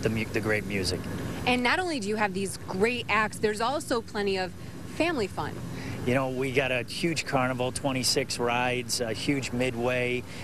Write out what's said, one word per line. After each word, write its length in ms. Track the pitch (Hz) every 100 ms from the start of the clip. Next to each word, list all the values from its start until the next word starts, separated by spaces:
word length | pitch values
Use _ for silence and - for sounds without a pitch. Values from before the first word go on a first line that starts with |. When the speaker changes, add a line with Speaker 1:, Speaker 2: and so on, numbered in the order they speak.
Speaker 1:
the 80 | 107
mu-, 160 | 110 107
the 140 | 113
great 260 | 107 107 95
music. 360 | 101 90 85 - - - - -
Speaker 2:
And 160 | 247
not 180 | 240 311
only 200 | 359 285
do 80 | 196
you 80 | 214
have 180 | 208
these 240 | 185 190 - -
great 360 | 190 226 240 -
acts, 280 | 214 214 -
there's 220 | 214 214
also 380 | 233 302 - 240
plenty 380 | - 208 202 190
of 160 | 185 - - - - -
family 300 | 330 294 196
fun. 300 | - 147 - - - - - 123
Speaker 1:
You 80 |
know, 160 | 131 131
we 220 | 127 135
got 200 | 127 127
a 120 | 127
huge 420 | 117 - 170 151 -
carnival, 460 | 135 127 127 127
twenty-six 640 | 120 143 131 117 143 127 -
rides, 640 | 120 120 127 123 117 -
a 120 | 113
huge 380 | 110 - 139 117
midway, 680 | 123 131 117 123 127 123 123 - -